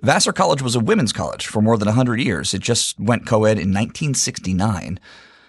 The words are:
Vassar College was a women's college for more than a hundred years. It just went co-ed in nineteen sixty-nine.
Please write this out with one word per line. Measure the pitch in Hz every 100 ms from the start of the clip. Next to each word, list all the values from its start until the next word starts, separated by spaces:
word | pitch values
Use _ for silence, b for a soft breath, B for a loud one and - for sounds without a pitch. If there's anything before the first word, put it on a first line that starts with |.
Vassar | 113 170 196
College | 180 175 147
was | 131 120
a |
women's | 113 220 113
college | - 76 - -
for | 107
more | 110 113
than | 104
a |
hundred | 117 123 113
years. | 135 80 -
It | 95
just | 104 117 - -
went | 104 113 -
co-ed | 110 107 107
in | 95
nineteen | 95 117 - 151
sixty-nine. | 127 - - 92 92 110 95 55 95 B B B B